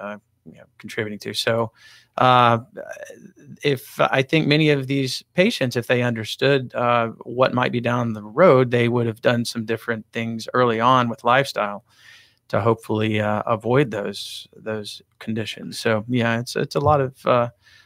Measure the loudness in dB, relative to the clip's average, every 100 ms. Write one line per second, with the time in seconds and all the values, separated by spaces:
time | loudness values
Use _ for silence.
0 | -12 -12 _ _ -20 -20 -20 _ -12 -8
1 | -6 -8 -8 -4 -2 -2 -4 _ -20 -20
2 | _ 0 4 6 6 4 -2 -16 -14 -16
3 | -18 -18 -20 _ -20 -6 -2 -2 -6 -2
4 | 2 2 2 0 2 4 4 2 0 -2
5 | -2 -6 -6 0 2 2 -2 -2 0 0
6 | 0 -2 -8 -2 2 2 0 -2 0 2
7 | 0 -6 -10 0 2 2 0 0 0 0
8 | -2 -4 -6 4 6 6 4 2 2 2
9 | -2 0 0 0 -2 -6 -4 -4 -4 -8
10 | -6 -8 -6 -8 -4 0 2 4 4 4
11 | 2 -2 2 2 2 -2 -4 -6 _ _
12 | -20 -20 _ _ _ 0 0 0 -2 -2
13 | -2 -2 -2 -2 -2 -4 0 0 0 -2
14 | -6 -10 -14 -16 -18 -16 -10 -10 -10 -18
15 | _ _ -8 -6 -6 -10 -12 -4 0 0
16 | 0 0 0 0 -4 -6 -4 -2 2 2
17 | 0 -4 0 0 0 -6 _ _